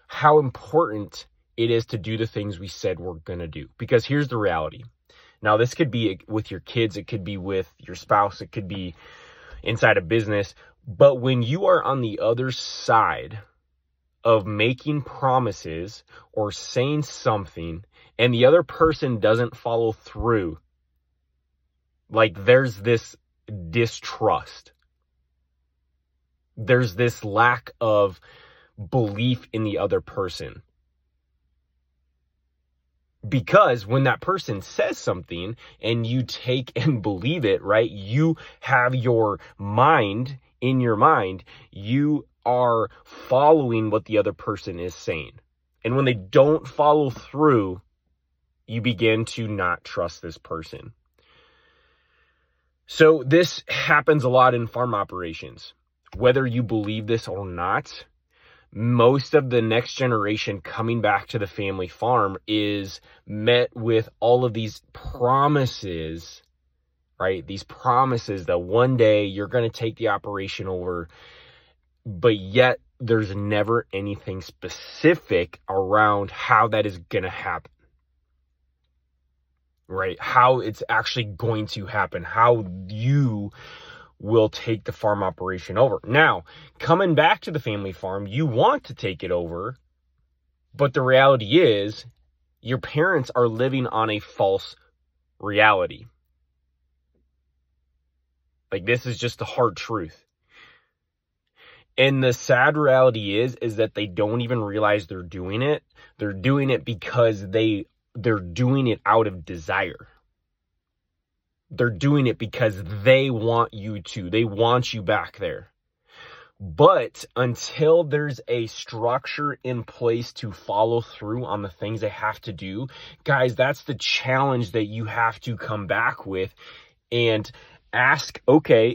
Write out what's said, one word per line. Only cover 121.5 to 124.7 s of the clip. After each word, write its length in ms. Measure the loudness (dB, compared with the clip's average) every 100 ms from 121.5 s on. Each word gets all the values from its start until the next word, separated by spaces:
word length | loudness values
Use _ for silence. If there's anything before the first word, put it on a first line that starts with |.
| -6
the 80 | -8
things 320 | -10 -8 -6
they 80 | -6
have 280 | -4 -6 -6
to 100 | -12
do, 360 | -12 -10 -10 -10 -14 -20 -10
guys, 300 | -2 2 2
that's 300 | 2 0 -2
the 100 | -8
challenge 800 | -6 -4 -4 0 0 2 0 -2